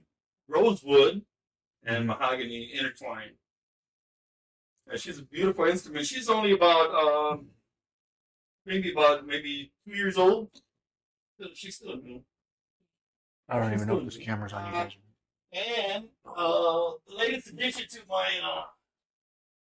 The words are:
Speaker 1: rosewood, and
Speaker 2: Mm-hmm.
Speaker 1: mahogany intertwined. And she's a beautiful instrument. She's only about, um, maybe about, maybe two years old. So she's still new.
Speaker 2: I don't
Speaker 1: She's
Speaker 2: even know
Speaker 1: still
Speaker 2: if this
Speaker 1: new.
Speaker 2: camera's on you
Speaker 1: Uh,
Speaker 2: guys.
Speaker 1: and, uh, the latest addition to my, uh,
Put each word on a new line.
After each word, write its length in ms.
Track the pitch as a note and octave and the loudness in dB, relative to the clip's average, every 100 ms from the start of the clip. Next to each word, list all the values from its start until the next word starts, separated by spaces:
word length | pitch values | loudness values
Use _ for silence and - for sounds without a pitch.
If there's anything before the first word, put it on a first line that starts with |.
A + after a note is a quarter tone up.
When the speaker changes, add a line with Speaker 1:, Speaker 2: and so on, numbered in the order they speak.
| _ _ _ _ - | _ _ _ _ -2
Speaker 1:
rosewood, 720 | D3+ A3+ G3+ C#3 C#3 C3 G3+ - _ _ _ _ _ A2+ | 4 4 2 4 6 8 4 -6 _ _ _ _ _ -4
and 120 | A#2 | -2
Speaker 2:
Mm-hmm. 80 | A#2 | -2
Speaker 1:
mahogany 680 | A2 C3 B2+ A#2 A#2 A#2 | -2 -2 -2 -6 -10 -10
intertwined. 600 | C3+ C3+ A#2 B2 A2 G#2+ - _ _ _ _ _ _ _ _ _ _ _ _ _ _ - | -6 -8 -8 -12 -12 -14 -20 _ _ _ _ _ _ _ _ _ _ _ _ _ _ -12
And 80 | A#2 | -10
she's 200 | - D3 | -10 -12
a 40 | |
beautiful 400 | C#3 D3+ F#3+ F#3 E3+ | -12 -2 0 2 2
instrument. 400 | F#3 - D3+ D3 | 2 -2 -6 -6
She's 200 | C4 A3 | -4 0
only 220 | A3 G#3 | 2 4
about, 420 | F#3+ F3 E3 D#3+ | 6 6 6 4
um, 520 | E3 D#3 D3 D3+ D3 C#3+ _ _ _ _ _ _ _ _ _ _ _ - | 4 2 2 0 -4 -8 _ _ _ _ _ _ _ _ _ _ _ -6
maybe 260 | F#3+ F3+ | -4 -2
about, 340 | D3+ D3 D3 - | 4 6 4 0
maybe 460 | D3 D3 C#3+ C#3 _ - | -8 -6 -10 -12 _ -12
two 80 | G3+ | -4
years 220 | G3 F#3+ | -2 4
old. 320 | F#3 A3+ G#3+ - _ _ _ _ _ _ _ - | 6 6 0 -14 _ _ _ _ _ _ _ -18
So 60 | F#3 | -18
she's 220 | E3+ F#3+ - | -16 -14 -12
still 180 | G#3+ - | -12 -12
new. 260 | B3 B2+ - _ _ _ _ _ _ _ _ _ _ _ - | -12 -18 -20 _ _ _ _ _ _ _ _ _ _ _ -6
Speaker 2:
I 80 | B2 | -2
don't 120 | A2+ | 0
Speaker 1:
She's 40 | G#2+ | 0
Speaker 2:
even 60 | G#2 | 0
know 60 | - | -2
Speaker 1:
still 120 | B2+ | -2
Speaker 2:
if 60 | |
this 40 | - | -10
Speaker 1:
new. 60 | A#2 | -8
Speaker 2:
camera's 260 | G#2+ G#2 | -6 -6
on 120 | G#2 G2 | -8 -8
you 120 | F3 | -6
Speaker 1:
Uh, 60 | |
Speaker 2:
guys. 140 | F3 - _ _ _ _ _ | -8 -10 _ _ _ _ _
Speaker 1:
and, 560 | F3+ A3+ A#3 G3+ G#3 A3+ _ - | -10 -6 -4 -4 -6 -10 _ -12
uh, 680 | - E3+ E3+ E3+ E3 E3+ - _ | -2 0 2 2 2 0 -4 _
the 80 | G3+ | -4
latest 320 | A#3 B3+ - | -2 -2 -8
addition 400 | - B3+ B3 A#3 | -6 -6 -6 -10
to 180 | A#3 F#3+ | -14 -6
my, 300 | F#3+ F#3 F#3 | -4 -2 -4
uh, 220 | F#3 F#3 - - _ _ _ _ _ _ _ _ | -6 -8 -10 -16 _ _ _ _ _ _ _ _